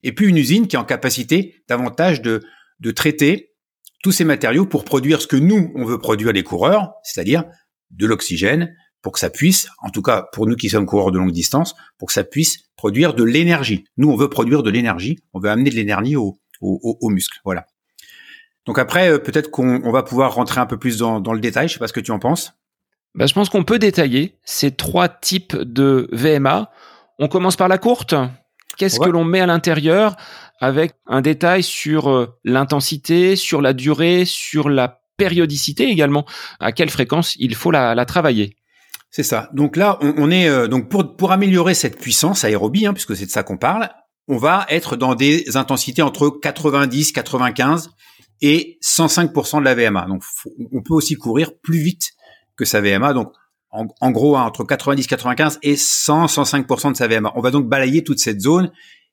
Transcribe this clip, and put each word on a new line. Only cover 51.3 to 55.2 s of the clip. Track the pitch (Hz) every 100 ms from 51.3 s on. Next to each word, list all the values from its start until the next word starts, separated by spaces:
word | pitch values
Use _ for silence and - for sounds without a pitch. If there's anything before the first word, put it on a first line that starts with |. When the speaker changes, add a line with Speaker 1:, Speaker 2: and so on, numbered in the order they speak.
| 120 160 -
Speaker 1:
plus | - 165
vite | 160 175 - - _ _ _ -
que |
sa | 117 107
V | 101
M | 98
A. | 139
Donc, | 127 101 - _ _ _
en, | 107 110 -
en | 131
gros, | 113 147 135
hein, |
entre | 117 -
quatre-vingt-dix, | 107 135 143 139 127
quatre-vingt-quinze | 127